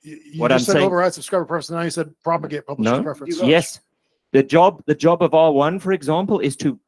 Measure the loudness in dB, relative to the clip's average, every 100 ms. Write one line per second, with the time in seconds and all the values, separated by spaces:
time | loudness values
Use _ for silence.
0 | -20 -20 -18 -4 2 2 2 2 2 2
1 | 0 -2 -4 -4 -2 -6 -6 -6 -6 -6
2 | -8 _ -4 -4 -4 -10 -10 -4 0 0
3 | -2 -8 -8 -4 2 2 2 -12 _ _
4 | _ _ _ 0 2 4 4 2 -6 0
5 | 2 2 2 4 4 4 0 -2 -4 -4
6 | -2 -4 -2 -2 -2 -2 -4 -6